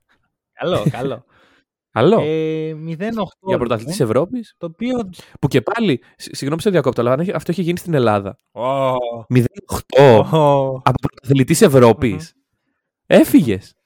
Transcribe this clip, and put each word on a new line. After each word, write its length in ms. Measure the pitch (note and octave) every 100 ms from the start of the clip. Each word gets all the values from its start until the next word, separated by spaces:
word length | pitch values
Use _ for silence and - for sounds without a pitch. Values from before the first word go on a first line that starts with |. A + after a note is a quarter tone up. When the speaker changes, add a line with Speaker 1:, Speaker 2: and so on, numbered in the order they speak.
| _ _ _ _ _
Speaker 1:
Καλό, 340 | - D3 D#3+ G#2
καλό. 340 | A#2 C3+ A#2+
Speaker 2:
<laughs> 720 | _ _ _ _ _ _ _ A2+
Καλό. 240 | C#3+ G#3+
Speaker 1:
Ε, 540 | D3+ D#3+ D#3 D#3 D#3
μηδέν 440 | D#3 D#3+ D#3+ G#3 A3+
οκτώ, 280 | F3+ _ F#3+
Speaker 2:
Για 100 | F#3
πρωταθλητής 400 | A#2+ A#2 A#2 F#3+
Speaker 1:
λοιπόν. 120 | A#2+ A#2
Speaker 2:
Ευρώπης. 380 | F3+ B3 G#3+ _
Speaker 1:
Το 80 | E3+
οποίο 420 | D#3+ A#3+ B3+ F#3+ F3 - -
Speaker 2:
Που 80 | C#3+
και 120 | C3
πάλι, 380 | - A#3 G#3+ C3+ _ _
σ-, 120 | - -
συγγνώμη 260 | C3+ D#3+
σε 80 | G#3+
διακόπτω, 300 | F3 C#3 A#2+
αλλά 120 | A#2+
αν 80 | C3+
έχει, 100 | F3+
αυτό 180 | D#3 -
είχε 100 | F3
γίνει 160 | E3 F3
στην 160 | F3
Ελλάδα. 440 | D3+ A#2 G#2 G2 - _
Speaker 1:
Ω. 420 | G#2+ B2 C#3 C3+ B2+ B2 A#2 A2+
Speaker 2:
Μηδέν 360 | B2 A2+ - -
οκτώ 520 | - - C3 C#3 A2
Speaker 1:
Ω. 480 | - D#3+ D3 C#3 C3+ C3
Speaker 2:
από 140 | C3 B2+
πρωταθλητής 640 | - - - C#3 B2+ E3
Ευρώπης. 680 | G3+ C3+ A#2+ G#2+ B2+ F#2+ -
Speaker 1:
Μμμ. 60 | _ _ _ _ _ _ _ -
Speaker 2:
Έφυγες. 680 | G3 D#4 C#4+ B2+ F#2+ - _